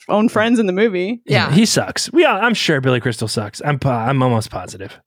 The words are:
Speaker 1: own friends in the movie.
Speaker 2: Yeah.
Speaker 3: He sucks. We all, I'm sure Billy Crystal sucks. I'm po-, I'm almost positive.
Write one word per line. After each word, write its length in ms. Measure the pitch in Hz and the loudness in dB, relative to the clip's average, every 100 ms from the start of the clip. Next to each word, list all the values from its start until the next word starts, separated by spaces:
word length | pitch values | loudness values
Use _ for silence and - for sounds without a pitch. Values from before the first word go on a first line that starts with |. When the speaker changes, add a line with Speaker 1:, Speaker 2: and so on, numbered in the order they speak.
| - | -2
Speaker 1:
own 220 | 202 226 | 0 2
friends 280 | 214 226 240 | 2 2 2
in 60 | |
the 80 | 202 | 2
movie. 480 | 180 226 180 185 240 - | 2 0 0 -4 -6 -2
Speaker 2:
Yeah. 260 | 202 156 | 0 4
Speaker 3:
He 140 | 156 226 | 4 4
sucks. 440 | - 101 - - | 2 -4 -6 -2
We 100 | 311 | 2
all, 140 | 302 196 | 2 2
I'm 140 | 233 | 0
sure 260 | 214 - 143 | 0 0 0
Billy 180 | 131 123 | 2 0
Crystal 280 | 127 110 113 | 0 -4 -4
sucks. 320 | 117 104 - | -4 -6 -6
I'm 160 | 147 143 | -4 -2
po-, 120 | 139 | 0
I'm 320 | 117 113 139 | -2 0 2
almost 280 | 127 113 110 | 2 2 -2
positive. 480 | 95 87 98 98 - | -8 -12 -14 -16 -16